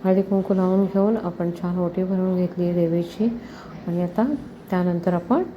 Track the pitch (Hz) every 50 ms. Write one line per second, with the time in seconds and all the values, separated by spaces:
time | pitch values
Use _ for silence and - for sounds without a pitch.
0 | - 190 185 190 190 190 190 190 185 - 196 185 185 185 185 190 196 180 - 196
1 | 196 208 226 214 - 175 175 - 175 175 170 - 180 175 175 180 175 170 175 185
2 | 185 185 196 185 185 185 185 180 180 175 - 180 175 175 175 175 170 165 170 170
3 | 170 - - - 214 233 233 233 - - - - - - - - - 175 170 175
4 | 180 175 175 - 226 277 302 - - - - - - - 190 180 180 180 175 170
5 | 175 185 175 170 175 - 240 330 370 - -